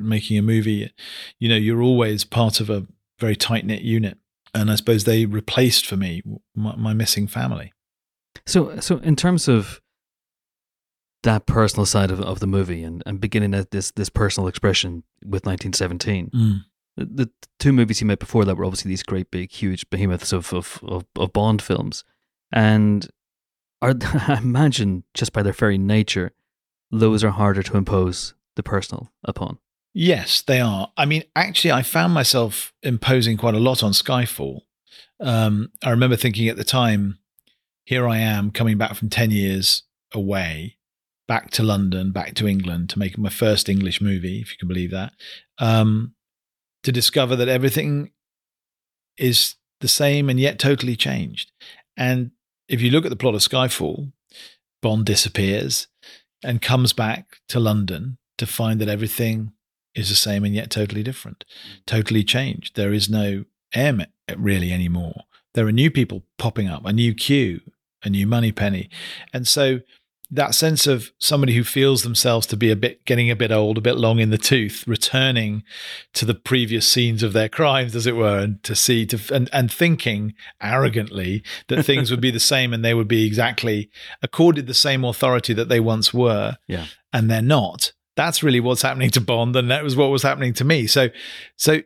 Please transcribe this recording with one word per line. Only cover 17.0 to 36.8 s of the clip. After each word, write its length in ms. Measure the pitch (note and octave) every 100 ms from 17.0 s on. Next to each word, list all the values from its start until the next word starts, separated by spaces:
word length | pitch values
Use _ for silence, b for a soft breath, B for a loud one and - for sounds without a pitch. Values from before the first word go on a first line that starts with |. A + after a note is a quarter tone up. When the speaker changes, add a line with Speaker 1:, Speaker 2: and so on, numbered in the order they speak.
| - C3
Speaker 2:
the 60 | A#2+ _ - -
two 140 | C#3+
movies 280 | C3 A2 G#2+
you 60 | G#2+
made 120 | G2
before 240 | - A#2
that 120 | G2 F#2
were 80 |
obviously 240 | F#2 F#2 G2
these 140 | F#2+
great, 280 | - F#2+ F2+
big, 200 | F#2 F#2
huge 380 | - G2 F#2 -
behemoths 420 | F#2+ G2+ F2+ -
of, 200 | F#2 E2+
of, 240 | F2+ - -
of, 220 | - F#2 F#2 -
of 160 | F2+
Bond 280 | G#2+ G#2+ G#2+
films. 440 | - - - - - _ _ _ -
And 560 | A2+ A2 G#2+ G#2+ G#2 F2 _ _ _ _ _ _ -
are, 120 | C3 B2+
<laughs> 40 |
I 360 | - C#3+ B2 A#2
imagine 640 | B2 B2 D3+ B2 G2+ F#2 -
just 180 | - -
by 80 | -
their 100 | G2+
very 240 | - G#2+ G2
nature, 540 | G2 G#2+ G#2 G2 F2+ - _ _ _ _ -
those 320 | A2 A2 G#2+
are 80 | G#2+
harder 320 | G2 G2+ G2
to 120 | - G#2
impose 580 | F#2 G2 F2+ F2+ - - _ -
the 60 |
personal 500 | - G2 - - - _
upon. 340 | - - - - _ _ _
Speaker 1:
Yes, 480 | G3 F3 C3+ F#2 -
they 180 | - B2+
are. 320 | A#2+ G2 G2 -
I 100 | D3
mean, 180 | D#3 -
actually, 380 | D#3 F#3+ E3+ F3
I 100 | B2+
found 300 | A#2+ E3 F3
myself 580 | E3 B2 B2+ A2+ - - _
imposing 540 | C#3+ A#2+ C3 C3 A2+ G#2+
quite 180 | A#2
a 40 | A2
lot 240 | B2 C3
on 100 | G#2+
Skyfall. 680 | G2 - B2+ A#2 - C#2 C2+ - _ _ B B B
Um, 540 | D3+ A2+ A2 G#2 A2+ -
I 80 | C3
remember 240 | A#2 B2+
thinking 320 | A#2+ B2+ G2+ A2+
at 80 | G#2+
the 60 |
time, 560 | G#2+ B2+